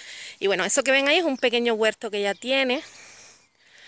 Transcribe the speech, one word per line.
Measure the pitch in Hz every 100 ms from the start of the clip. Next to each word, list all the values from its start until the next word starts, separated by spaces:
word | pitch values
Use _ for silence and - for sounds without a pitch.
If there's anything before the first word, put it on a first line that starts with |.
| - - - -
Y | 196
bueno, | 185
eso | 185 285
que | 254
ven | 269 277
ahí | 339
es |
un | 330 262
pequeño | 254 240 240
huerto | 214 220 - 220
que | 202
ella | 202
tiene. | 196 247 269 262 269 - - - - - - _ _ _ -